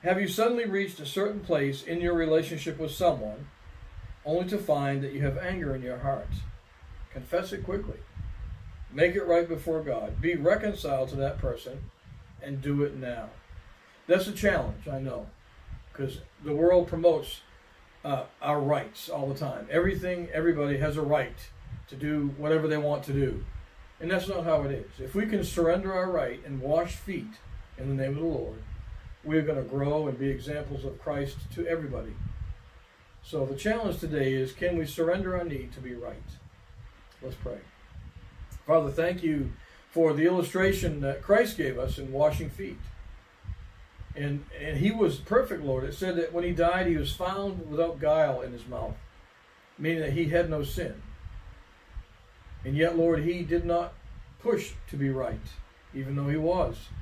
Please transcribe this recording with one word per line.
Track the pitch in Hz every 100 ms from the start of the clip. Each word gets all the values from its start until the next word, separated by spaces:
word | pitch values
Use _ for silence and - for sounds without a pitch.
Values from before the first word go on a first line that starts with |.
Have | 175 185
you | 196
suddenly | 185 233 240 226
reached | 196 196 -
a |
certain | 143 - 208 208
place | 180 156 139 135
in | - 170
your | 175
relationship | 170 160 156 - 160 165 143
with | 156
someone, | - 180 - 107 107 143 - - - - - - -
only | 147 170 185
to | 208
find | 185 147 139 139
that | 135
you | 139
have | 139 135
anger | 180 185 147
in | 131
your | 123 123
heart? | 135 135 - - - - - - - - -
Confess | 135 - 175 190
it | 202
quickly. | - 202 214 - - - - - - - - - -
Make | 139 170 185
it |
right | 175 170 165
before | 156 170 160
God. | 143 117 107 -
Be | 165 170
reconciled | 151 214 214 196 151 135 131
to | 139
that | 135 -
person | 139 117 127 135 - - - - - -
and | 139 135
do | 139 143
it | 143
now. | 139 127 117 107 - - - - - - - -
That's | 185 190
a |
challenge, | - 208 175 110 107 -
I | 135
know, | 135 120 104 - - - - - -
'cause | - 135 - - -
the | 147
world | 147 170 180 175
promotes, | 165 170 160 - - - - - - - -
uh, | 147 135 - -
our | 143 147
rights | 139 147 107 - -
all | 143 135
the |
time. | 139 143 - -
Everything, | 156 185 190 180 175 170
everybody | 156 170 151 143 135
has | 151 147
a |
right | 143 147 123 - - - - - -
to | 131
do | 151 151 143 139
whatever | 151 160 151
they | 151
want | 147 143 143
to |
do. | 139 131 - - - - - - -
And | 160
that's | 185 180
not | 185
how | 165 156
it | 139
is. | 135 - -
If | 135
we | 196 214
can | 208
surrender | - - 165 175 190
our | 185 185
right | 175 127 123
and | 143 135
wash | 131 160 175 -
feet | - 180 - - - - - -
in | 135
the |
name | 135 135 143
of |
the | 165
Lord, | 143 - - - - - - - -
we're | 151 156
gonna | 151 143
grow | - 135 139 151 151
and | 123
be | 135
examples | 127 147 147 151 143
of | 135 135
Christ | - 143 139 - -
to | - 170
everybody. | 165 147 120 113 - - - - - - - - - - -
So | - 156 135
the |
challenge | 139 208 220 208 -
today | 156 151 135
is, | 131 131
can | - 180 170
we | 151
surrender | - 165 185 190 180
our |
need | 170 135 123
to | 127
be | 127
right? | 120 120 - - - - - - - - - - -
Let's | 131 127
pray. | 123 107 - - - - - - - - - - -
Father, | 160 147
thank | 135 170 180
you | 170 151 131 - - - -
for | 165 160
the | 147 165
illustration | 180 151 185 190 190 175 147
that | 139 135
Christ | - 214 240 -
gave | 139 123
us | 131 135
in | 135
washing | 135 151 - 156
feet. | 156 196 - - - - - - - - - - - - - - 143
And, | 143 143 - 139
and | 147 143
he | 190
was | 220 185 139
perfect, | - 220 254 190
Lord. | 147 131
It | 135
said | 143 185 170
that | 160
when | 170
he | 175
died, | 165 170 180 180
he | 160
was | 135
found | - 180 190 202 180 160
without | 151 165 165
guile | 151 156 147 131
in | 127
his | 120 120
mouth, | 123 - - - - - - - - - -
meaning | 156 165
that | 147
he | 143 160
had | 170 170
no | 156
sin. | 139 - 160 - - - - - - - - - - - - - - - - -
And | 131 143
yet, | 165 170
Lord, | 165 160
he | 156 175
did | 151 170
not | 170 170 175 - - - - -
push | 233 214 - - -
to | 143
be | 139
right, | 131 127 110 - - - - -
even | 135 135 139
though | 143
he | 156
was. | 160 180 151 - - -